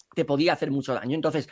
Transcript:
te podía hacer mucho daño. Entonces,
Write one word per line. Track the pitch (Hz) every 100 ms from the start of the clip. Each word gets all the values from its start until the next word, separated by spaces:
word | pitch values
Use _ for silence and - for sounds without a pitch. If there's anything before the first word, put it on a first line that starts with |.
| - -
te |
podía | 156 139 170
hacer | 143 156
mucho | 139 131
daño. | 113 117
Entonces, | 156 151 147 123